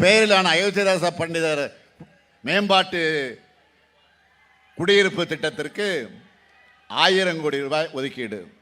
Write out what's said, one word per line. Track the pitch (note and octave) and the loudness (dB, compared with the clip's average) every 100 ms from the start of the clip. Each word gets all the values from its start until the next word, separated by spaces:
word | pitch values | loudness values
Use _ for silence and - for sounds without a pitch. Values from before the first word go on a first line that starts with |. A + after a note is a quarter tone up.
பெயரிலான | F3+ A3 G#3+ F#3+ F3+ E3 | 4 6 4 4 2 2
அயோத்திதாச | G3+ G3 G3 F#3 E3+ E3 | 0 0 0 2 0 -4
பண்டிதர் | E3 E3 D#3+ D3 C3 - _ _ - _ _ _ A#2+ | -6 -2 -2 -2 -4 -10 _ _ -20 _ _ _ -4
மேம்பாட்டு | F#3+ G3+ F#3+ F#3+ F3 D#3+ D3+ C3 - _ _ _ _ _ _ _ _ _ _ _ _ _ - | -2 2 0 0 -2 -2 -2 -6 -10 _ _ _ _ _ _ _ _ _ _ _ _ _ -6
குடியிருப்பு | F3 G3+ F#3+ F3+ E3 | 2 4 4 0 -4
திட்டத்திற்கு | D#3+ D#3 C#3 D3 G3+ G#3 D#3+ G#2+ - _ _ _ _ _ _ - | -4 -6 -6 -10 -6 -4 -4 -8 -16 _ _ _ _ _ _ -8
ஆயிரம் | A#2 F3 F#3+ F#3 D#3+ | 2 4 4 0 -2
கோடி | D3+ C#3 C#3 | -4 -4 -4
ரூபாய் | D#3 D#3+ C#3 | -4 -4 -6
ஒதுக்கீடு. | C3+ C3 A2+ G2+ E2 _ | -8 -8 -10 -10 -14 _